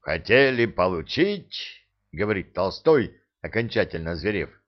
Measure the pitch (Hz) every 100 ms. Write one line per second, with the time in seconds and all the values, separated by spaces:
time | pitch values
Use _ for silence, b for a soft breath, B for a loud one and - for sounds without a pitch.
0 | - 80 - 123 135 123 117 92 92 87
1 | 78 - 190 202 - - - - _ _
2 | _ 78 107 101 85 - 95 - - 151
3 | 92 - _ _ 87 110 117 110 92 -
4 | 82 85 90 101 73 _